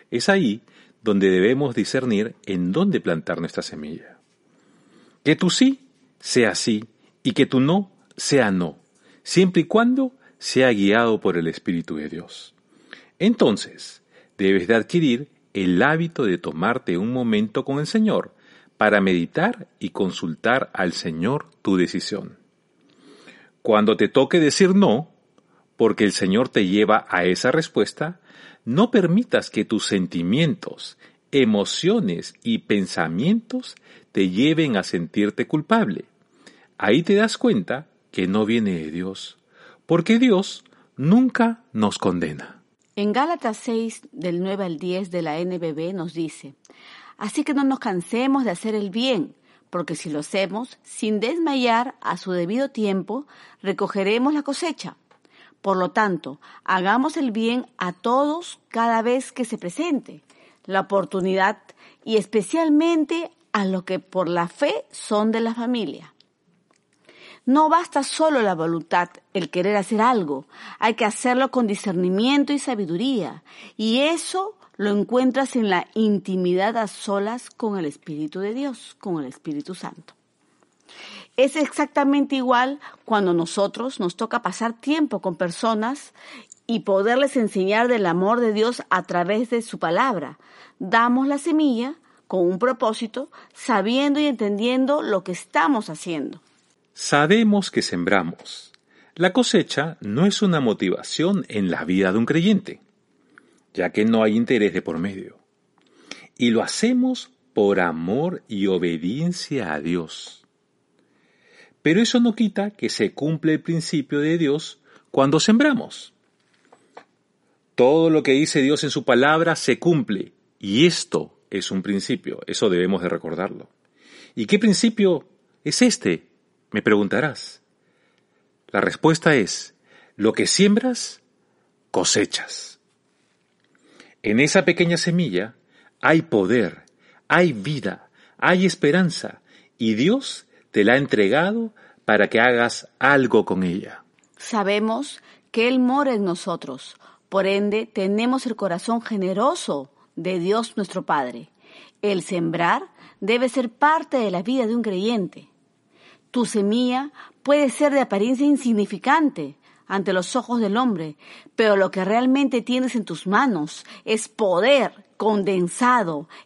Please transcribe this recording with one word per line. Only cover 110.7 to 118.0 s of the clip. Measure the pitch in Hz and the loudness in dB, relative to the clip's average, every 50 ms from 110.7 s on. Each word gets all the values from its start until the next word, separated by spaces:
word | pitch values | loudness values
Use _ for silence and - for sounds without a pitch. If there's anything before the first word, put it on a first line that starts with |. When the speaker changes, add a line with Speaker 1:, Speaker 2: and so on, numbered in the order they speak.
| _ _ _ _ _ _ _ _ _ _ _ _ _ _ _ _ _ - - _ _ _ | _ _ _ _ _ _ _ _ _ _ _ _ _ _ _ _ _ -20 -20 _ _ _
Speaker 1:
Pero | - 151 170 214 | 0 2 4 4
eso | 233 - - 240 | 2 4 4 4
no | 240 233 208 | 4 2 2
quita | - 226 202 - 202 202 208 | 2 0 0 0 -2 -4 -4
que | - - - 107 | -6 -6 -6 -4
se | - - 214 185 | -2 0 -2 -2
cumple | - - 139 156 160 151 - 160 | -2 -2 -4 -4 -2 0 0 0
el | 156 143 | 0 0
principio | - - 165 165 160 - 170 147 135 - 147 143 | 0 -2 -4 -4 -2 -2 -4 -4 -2 -2 -2 0
de | 147 156 165 170 | 0 0 0 0
Dios | 160 135 143 160 - - - _ _ _ _ - _ _ | 2 0 0 -2 -4 -10 -16 _ _ _ _ -20 _ _
cuando | - 135 135 143 147 160 | 2 2 4 4 4 4
sembramos. | - 220 214 240 294 302 262 - - - - - - - _ _ _ _ _ _ _ _ _ _ _ _ _ _ _ _ - - - _ _ _ _ _ _ _ _ _ _ _ _ _ - | 4 4 4 6 4 4 2 0 -4 -8 -12 -18 -20 -20 _ _ _ _ _ _ _ _ _ _ _ _ _ _ _ _ -20 -20 -20 _ _ _ _ _ _ _ _ _ _ _ _ _ 0
Todo | - 123 131 156 165 | 4 4 6 6 6